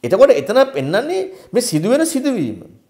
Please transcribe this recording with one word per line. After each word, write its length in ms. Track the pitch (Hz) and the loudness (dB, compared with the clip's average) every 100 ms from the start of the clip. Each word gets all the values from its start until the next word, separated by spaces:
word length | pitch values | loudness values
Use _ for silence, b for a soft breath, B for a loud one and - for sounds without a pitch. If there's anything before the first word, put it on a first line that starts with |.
එතකොට 260 | 117 196 277 | 0 4 6
එතන 300 | 185 131 240 269 | 4 2 2 2
පෙන්වන්නේ 560 | 156 135 190 285 381 381 B B | 0 -2 -2 -2 -4 -6 B B
මේ 160 | 175 | -4
සිදුවෙන 420 | 160 156 180 269 | -2 -2 2 2
සිදුවීම. 760 | 320 269 285 240 127 104 - - | 0 -2 -2 -2 -4 -8 -16 -20